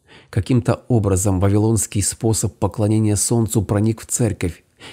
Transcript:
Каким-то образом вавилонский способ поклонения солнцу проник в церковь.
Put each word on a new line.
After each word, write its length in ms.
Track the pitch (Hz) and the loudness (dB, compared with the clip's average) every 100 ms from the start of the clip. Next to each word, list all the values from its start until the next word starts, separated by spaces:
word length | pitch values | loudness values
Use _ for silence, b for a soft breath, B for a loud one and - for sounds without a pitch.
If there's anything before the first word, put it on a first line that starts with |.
| _ B B | _ B B
Каким-то 540 | 113 - 123 123 - - | -4 0 0 2 -2 0
образом 520 | 120 98 92 101 92 | 0 2 0 0 2
вавилонский 640 | 98 104 110 110 - 104 | 2 2 2 0 -2 -4
способ 560 | - - 113 107 101 - | -4 -2 -2 0 -2 -4
поклонения 580 | 98 - 104 107 107 104 | -4 0 0 2 2 0
солнцу 460 | - 120 110 113 | 0 0 0 0
проник 400 | 90 101 110 110 | 0 0 0 -2
в 40 | - | -4
церковь. 580 | - 113 - 87 - _ _ B | -2 -2 -2 -6 -6 _ _ B